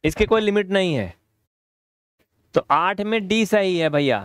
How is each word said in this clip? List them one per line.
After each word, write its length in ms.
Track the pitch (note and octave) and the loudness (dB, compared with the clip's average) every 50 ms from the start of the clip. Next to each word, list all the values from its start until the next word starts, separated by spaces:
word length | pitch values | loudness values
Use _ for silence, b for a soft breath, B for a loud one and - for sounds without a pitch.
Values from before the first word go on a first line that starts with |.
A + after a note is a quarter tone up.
| - | -2
इसकी 220 | D#3 D#3 - G#3+ | -4 0 0 0
कोई 140 | - A3 A3 | 2 2 0
लिमिट 300 | G#3+ G#3 G3+ G#3 G3+ F#3 | 2 0 0 0 -2 0
नहीं 240 | G3 G3 F#3+ F3+ D#3 | 0 0 0 0 0
है। 180 | B2+ G2+ F2 - _ _ _ _ _ _ _ _ _ _ _ _ _ _ _ _ _ _ _ _ _ _ _ _ _ _ _ _ | -2 -4 -6 -10 _ _ _ _ _ _ _ _ _ _ _ _ _ _ _ _ _ _ _ _ _ _ _ _ _ _ _ _
तो 120 | - - _ | -4 0 _
आठ 280 | C#3+ D3 E3+ F#3 G3+ F#3+ | 0 2 2 0 -2 -4
में 240 | G#3 G#3 A3 A3+ G3+ F3+ | -4 -4 -2 -4 -2 0
डी 160 | G#3+ A3+ A3 | 0 0 2
सही 300 | F#3 G#3+ G#3 G3 F#3+ F3+ E3+ | 2 2 0 2 2 0 0
है 100 | D#3+ D#3 | 0 0
भैया। 300 | D3 D3 C#3+ C3+ A#2+ G#2 | 0 2 2 2 0 0